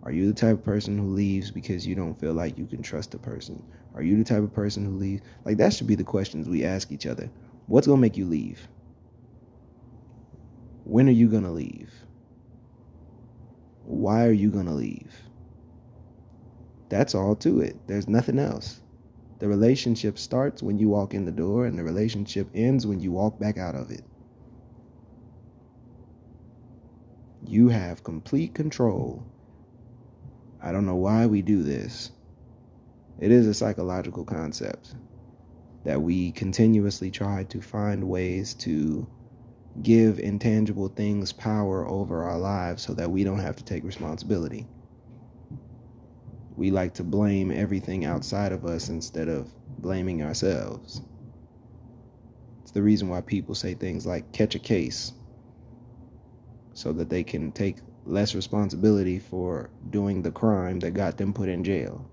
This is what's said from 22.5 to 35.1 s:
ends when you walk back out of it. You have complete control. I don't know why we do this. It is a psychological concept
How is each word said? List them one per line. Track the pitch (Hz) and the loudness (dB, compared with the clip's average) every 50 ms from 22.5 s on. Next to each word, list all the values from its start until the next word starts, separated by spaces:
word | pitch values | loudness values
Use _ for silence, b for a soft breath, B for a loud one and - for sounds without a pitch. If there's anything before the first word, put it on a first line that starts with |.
| - | -2
ends | 101 113 123 135 135 113 | 0 2 4 4 2 2
when | 107 101 92 | 0 -2 -2
you | 85 92 85 | -2 -2 -2
walk | 92 101 107 107 - | 0 0 0 0 -2
back | 101 107 104 92 | -4 -4 -2 -2
out | 92 87 71 | -4 -6 -6
of | 67 64 - | -8 -8 -10
it. | - - - - - - - - - - - - - - - - - - - - - - - - - - - - - - - - - - - - _ - - - - - - - - - - - - - - - - - - - - - - - - - - - - - - - - - - | -12 -14 -14 -20 -20 -20 -20 -20 -20 -20 -20 -20 -20 -20 -20 -20 -20 -20 -20 -20 -20 -20 -20 -20 -20 -20 -20 -20 -20 -20 -20 -20 -20 -20 -20 -20 _ -20 -20 -20 -20 -20 -20 -20 -20 -20 -20 -20 -20 -20 -20 -20 -20 -20 -20 -20 -20 -20 -20 -20 -20 -20 -20 -20 -20 -20 -20 -20 -20 -14 -10
You | - - 107 120 123 | 0 6 8 8 8
have | 117 110 92 87 85 - - | 8 4 0 -4 -6 -8 -8
complete | - 82 80 - - - 139 165 - - | -10 -10 -8 -6 -2 0 0 0 -2 -2
control. | - 156 156 147 - 127 113 95 - 131 123 120 120 120 - - - - - - - - - - - - - - - - - - - - - - - - - - - - | -4 -4 -4 0 2 2 2 2 0 -2 -4 -6 -10 -14 -16 -20 -20 -20 -20 -20 -20 -20 -20 -20 -20 -20 -20 -20 -20 -20 -20 -20 -20 -20 -20 -20 -20 -20 -20 -20 -12 -8
I | - 87 | -4 0
don't | 95 101 | 0 0
know | 95 90 | 2 2
why | 90 92 98 107 113 117 | 0 2 4 4 6 6
we | 117 107 101 95 | 6 4 2 4
do | - 107 98 82 | 4 2 2 2
this. | 71 71 62 50 - - - - - - _ _ - - - - - - - - - - - - - - - - - - - | 0 -2 -4 -4 -8 -10 -12 -14 -14 -16 _ _ -20 -20 -20 -20 -20 -20 -20 -20 -20 -20 -20 -20 -20 -20 -20 -20 -20 -14 -2
It | 76 101 | 4 8
is | 117 123 117 | 8 8 8
a | 107 104 | 8 4
psychological | - 113 110 101 - 90 90 90 92 87 87 87 - 85 | 2 0 -2 -2 -2 -4 -4 -4 -4 -4 -6 -8 -10 -8
concept | - 92 82 80 76 71 - 60 50 50 - _ - - - - - | -6 -6 -6 -6 -6 -6 -6 -8 -8 -8 -10 _ -18 -18 -18 -18 -20